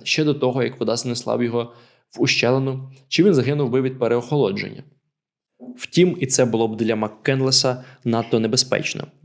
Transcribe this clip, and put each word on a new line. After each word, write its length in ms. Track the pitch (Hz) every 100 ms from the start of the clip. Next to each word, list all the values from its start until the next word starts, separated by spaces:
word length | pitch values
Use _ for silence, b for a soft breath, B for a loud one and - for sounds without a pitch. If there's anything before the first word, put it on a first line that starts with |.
ще 220 | - -
до 100 | 151
того, 280 | 139 127 131
як 180 | 117 -
вода 160 | 110 117
занесла 400 | 127 117 113 117
б 60 |
його 300 | 120 120 117 B B B B -
в 40 |
ущелину, 680 | 135 - 120 131 135 131 - B -
чи 160 | -
він 100 | 196
загинув 360 | 143 131 147 131
би 120 | 131
від 160 | 131 131
переохолодження. 840 | 113 120 120 147 107 101 - - - _ _ _ _ _ _ _ - -
Втім, 400 | - - 180 120
і 60 | 131
це 180 | -
було 240 | 120 113 113
б 80 | 110
для 200 | 110 110
Маккенлеса 880 | 107 - - 135 131 131 131 127 B B
надто 360 | 120 113 117 113
небезпечно, 680 | 110 113 - 104 - - - _